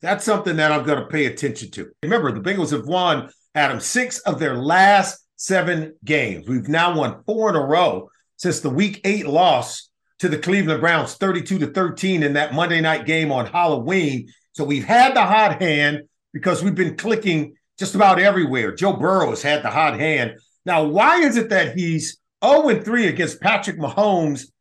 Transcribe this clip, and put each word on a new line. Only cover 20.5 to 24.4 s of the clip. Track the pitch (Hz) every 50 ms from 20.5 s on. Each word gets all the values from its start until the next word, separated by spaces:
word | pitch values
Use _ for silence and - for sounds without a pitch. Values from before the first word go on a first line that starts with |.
| _ _ _
Now, | 175 180 160 156
why | 151 151 190 220 285 339 359
is | 330 285 226 240
it | 214 220
that | 214 190 170 143 120
he's | 180 180 170 165 160 - - - _ _ _ _ _ -
oh | 226 285 302 311 294
and | 220 - -
three | 208 226 240 226
against | 180 143 123 175 156 - -
Patrick | - 190 220 202 - - 170 160
Mahomes | 151 131 - - 208 208 196 175 165 151 143 131